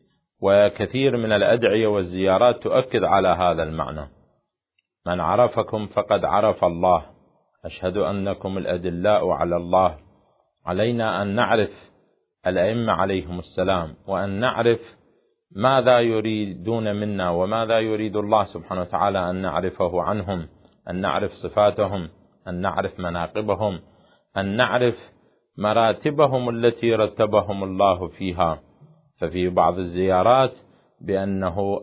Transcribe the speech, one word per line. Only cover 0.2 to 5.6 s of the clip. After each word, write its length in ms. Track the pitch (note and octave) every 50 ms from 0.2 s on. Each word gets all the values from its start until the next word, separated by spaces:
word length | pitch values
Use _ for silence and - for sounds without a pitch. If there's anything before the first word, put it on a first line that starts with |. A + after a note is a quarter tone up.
| _ _ _ -
وكثير 760 | - G2 G2 G2+ G#2 G2+ - - G#2 F2+ - B2+ C3+ C3+ A#2+ A#2+
من 140 | A2+ A2
الأدعية 560 | G#2+ G2+ G2+ - A2 B2 A2+ G#2+ G2+ A2 A2+ G#2+
والزيارات 760 | G#2 G2+ F#2 F2 F2+ F#2 F#2+ F#2+ F#2 G2 A#2+ B2 A#2 - -
تؤكد 400 | A2 F#2 B2+ C3 - - A#2 F#2
على 240 | E2 F2+ G2 F#2+ F#2
هذا 360 | E2+ E2+ F2+ F2+ E2+ D#2+ E2
المعنى: 460 | D#2 D#2+ D#2+ D2+ B1+ D2 D#2 C#2+ C#2+ - _ _ _ _ _ _ _ _ _ _ _ _ _ _ _ _ _ - F2
"من 120 | F2 F2+
عرفكم 680 | E2 D#2+ F#2 G#2+ B2 A2+ - -